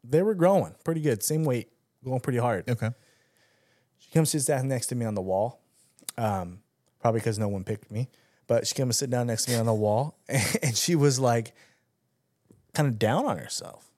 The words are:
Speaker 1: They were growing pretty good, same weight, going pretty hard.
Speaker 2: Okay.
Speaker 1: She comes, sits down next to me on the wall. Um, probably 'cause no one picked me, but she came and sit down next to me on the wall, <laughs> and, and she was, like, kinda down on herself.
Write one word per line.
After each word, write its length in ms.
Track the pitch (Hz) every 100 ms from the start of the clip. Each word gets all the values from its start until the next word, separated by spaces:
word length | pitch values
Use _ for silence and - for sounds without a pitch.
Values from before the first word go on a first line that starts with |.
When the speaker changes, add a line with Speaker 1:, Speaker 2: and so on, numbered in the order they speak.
Speaker 1:
They 180 | 117 151
were 140 | 202 196
growing 400 | 175 196 - -
pretty 180 | - 165
good, 220 | 151 110
same 220 | - 156 156
weight, 240 | 123 - _ _ _
going 160 | 127 127
pretty 200 | 131 123
hard. 300 | 120 101 85
Speaker 2:
Okay. 220 | 120 110 120 _ _ _ _ _ _ _ _ _ _
Speaker 1:
She 140 | _
comes, 180 | 160 156
sits 160 | 156 131
down 220 | 139 131
next 200 | 127 -
to 80 | 123
me 100 | 113
on 100 | 101
the 60 |
wall. 400 | 95 95 113 - _ _ _ _ - -
Um, 420 | 113 98 87 90 _ _ _ _
probably 220 | 120 113
'cause 180 | 113 104
no 80 | 107
one 160 | 98
picked 260 | 92 107 -
me, 180 | 107 131 _ _ _ -
but 200 | 117 107
she 80 | -
came 120 | 127
and 80 | 113
sit 140 | 135
down 180 | 123 120
next 180 | 113 -
to 60 |
me 60 | 117
on 80 | 113
the 80 |
wall, 460 | 107 107 107 147 -
<laughs> 40 | -
and, 280 | 131 98 -
and 160 | 139 110
she 180 | - 170
was, 240 | 143 127
like, 340 | 127 117 113 _ - _ _ _ _ _ _ _ _ _ _
kinda 180 | - 147
down 340 | 110 107 139 277
on 120 | 90
herself. 520 | - - - - -